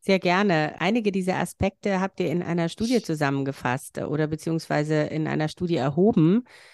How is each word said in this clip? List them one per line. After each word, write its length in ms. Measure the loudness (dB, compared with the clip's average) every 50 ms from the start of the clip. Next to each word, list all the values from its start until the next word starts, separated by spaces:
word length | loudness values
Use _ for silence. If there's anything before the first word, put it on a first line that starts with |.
Sehr 180 | _ 2 0 2
gerne. 600 | 2 2 2 2 4 4 2 2 2 0 -2 -2
Einige 320 | -2 0 0 2 0 0
dieser 260 | -2 -2 -2 -2 -2 -2
Aspekte 640 | -2 -4 -4 _ -2 -4 -4 _ -4 -2 -2 0
habt 200 | -2 -4 _ -4
ihr 100 | -4 -2
in 140 | -2 -2 -2
einer 260 | -2 -2 -2 -2 -2
Studie 320 | -2 -4 -2 0 0 0
zusammengefasst 960 | 0 -2 -2 0 0 0 0 0 -2 -4 -6 -4 -2 -2 -2 -2 -4 -8 _ -8
oder 300 | -6 -4 -2 -2 -2 -2
beziehungsweise 680 | -2 -6 -4 -4 -4 -4 -2 -2 -2 -2 0 0 0
in 320 | 0 0 0 -2 -4 -2
einer 220 | -2 -2 -2 -2 -2
Studie 300 | -4 -4 -4 -2 0 0
erhoben 680 | 0 0 2 4 4 4 6 6 6 6 4 4 0 _ -18 -20 -20 -20